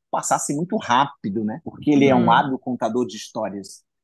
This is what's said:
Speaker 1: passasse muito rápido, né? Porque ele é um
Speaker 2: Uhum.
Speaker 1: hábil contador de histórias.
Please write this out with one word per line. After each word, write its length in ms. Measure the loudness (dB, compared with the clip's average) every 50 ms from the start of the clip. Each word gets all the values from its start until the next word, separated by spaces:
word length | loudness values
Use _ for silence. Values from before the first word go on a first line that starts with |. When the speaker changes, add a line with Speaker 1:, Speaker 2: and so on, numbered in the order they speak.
| _ _
Speaker 1:
passasse 440 | -6 -6 -2 0 -2 0 0 -2 -4
muito 220 | -4 -4 -4 -4
rápido, 680 | -4 -2 2 2 2 2 0 -4 _ -8 -6 -4 -4 -4
né? 160 | -4 -6 -8 -10
Porque 260 | -14 -16 -4 0 2
ele 160 | 4 6 6
é 80 | 6 6
um 100 | 4 4
Speaker 2:
Uhum. 80 | 4
Speaker 1:
hábil 260 | 4 4 2 0 -4 -6
contador 480 | -6 -6 -4 -4 -4 -2 -2 -2 -2
de 100 | -4 -6
histórias. 680 | -12 -14 -12 -8 -8 -6 -6 -8 -10 -12 -14 -18 -20 _ _ _ _